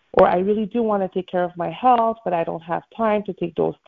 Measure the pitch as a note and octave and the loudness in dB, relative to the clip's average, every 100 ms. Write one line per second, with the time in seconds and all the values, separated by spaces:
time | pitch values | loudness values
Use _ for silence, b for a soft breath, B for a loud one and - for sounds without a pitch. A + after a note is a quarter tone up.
0 | _ - F#3+ F3+ F#3+ G#3 G3+ A#3+ A3 G3+ | _ 4 4 4 0 0 -2 -2 0 0
1 | F#3 F#3+ F3+ F#3 F3+ E3+ E3+ D#3+ B3+ A#3+ | -2 -4 -4 -4 -4 -4 -8 -2 2 4
2 | A3+ A3 F3+ F3 E3+ E3+ E3 E3+ - - | 2 -2 -2 -2 -2 -6 -6 -6 -6 -4
3 | A3 G#3 G#3 F3+ E3+ E3+ D#3+ D#3+ | 0 0 -4 -6 -6 -2 -2 -2